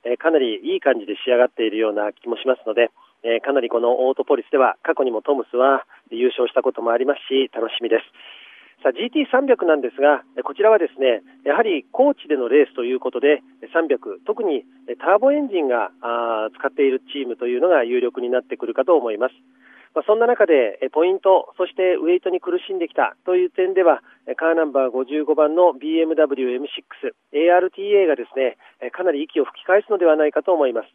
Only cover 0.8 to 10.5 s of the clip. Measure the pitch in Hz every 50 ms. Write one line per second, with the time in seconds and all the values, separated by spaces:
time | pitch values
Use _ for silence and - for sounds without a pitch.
0.8 | - 139 123 117 101 95 101 - - 131 123 120 123 123 _ - 113 110 101 110
1.8 | 113 107 104 104 104 107 - _ - 120 117 - - 131 127 - - 113 104 120
2.8 | 117 113 _ _ _ _ _ _ - 117 117 113 - 139 139 135 120 117 120 117
3.8 | 117 120 127 123 127 131 131 - 127 - 147 120 - _ - 139 131 113 95 _
4.8 | _ - 160 - 139 127 113 107 - - 143 123 110 _ - 123 127 135 135 135
5.8 | - _ - _ _ _ 117 117 123 127 - - 123 117 - 131 - 131 - -
6.8 | 113 117 117 120 131 139 143 - - - 135 135 135 - - 117 110 113 - -
7.8 | 120 113 113 110 - _ _ - - - - - - - - - - _ _ _
8.8 | - 139 127 - 220 240 _ 311 277 - - 254 285 269 240 - 196 170 156 147
9.8 | 131 120 _ - 139 147 147 127 - _ _ - - -